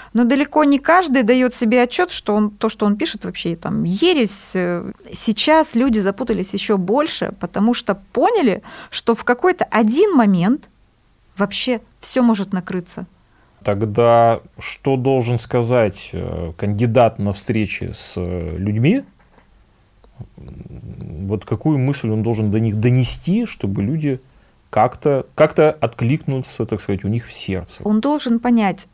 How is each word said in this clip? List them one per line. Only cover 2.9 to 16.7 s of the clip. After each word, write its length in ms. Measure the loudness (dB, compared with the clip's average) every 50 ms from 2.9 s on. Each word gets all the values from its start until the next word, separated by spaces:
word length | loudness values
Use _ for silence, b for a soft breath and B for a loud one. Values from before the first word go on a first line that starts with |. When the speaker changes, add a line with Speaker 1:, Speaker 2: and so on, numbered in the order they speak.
| 0
Speaker 1:
пишет, 280 | 0 -2 -4 -6 -6 -10
вообще 280 | -10 -8 -6 -6 -6 -6
там 280 | -6 -6 -4 -2 -2 -2
ересь. 680 | -2 0 2 2 2 2 2 0 0 -2 -6 -8 -6 -4
Э, 360 | -2 -2 -2 -2 -4 -6 -10 -14 _ -18 -14
сейчас 600 | -12 -6 -4 -2 -2 0 2 4 4 4 4 2 2
люди 240 | 0 2 2 2 2
запутались 540 | 0 0 -2 -2 -2 -2 -2 -2 -4 -4 -6
еще 240 | -4 -2 0 0 0
больше, 540 | 2 2 2 0 0 0 -2 -6 -6 -6 -8 -8
потому 340 | -10 -6 -2 0 2 2 0
что 200 | 0 -2 -4 -4 -4 -6 _ -2
поняли, 480 | 0 2 2 2 2 2 2 0 -2 B B B B B B
что 240 | B -6 -2 -2 -2
в 80 | 0
какой-то 440 | 0 -2 0 2 2 0 2 0 -2 0
один 460 | 2 2 2 2 2 2 2 4 4
момент 540 | 4 4 4 4 2 2 2 0 -2 -4 -12 _ _ _ _ _ _ _ _ _ _ _ _ _
вообще 460 | -4 -4 -2 -4 -4 -2 -2 -4 -4 -6 _ _ _
все 220 | -8 -4 0 2
может 320 | 2 2 2 0 -2 -4 -6
накрыться. 500 | -6 -6 -6 -8 -8 -8 -10 -12 -14 -14 -14 _ _ _ b b b b b b b
Speaker 2:
Тогда 800 | -4 -4 -2 -2 -2 -2 2 2 4 6 6 6 6 4 4 0 -4 -12 _ -14
что 380 | -12 -12 -10 -4 -2 -2 0
должен 420 | 0 0 0 0 0 0 0 -2 -4
сказать, 720 | -4 -2 -2 0 0 2 2 2 2 2 0 -6 -12 -12 -10
э, 380 | -8 -8 -6 -6 -6 -8 -8 -8
кандидат 600 | -6 -4 -2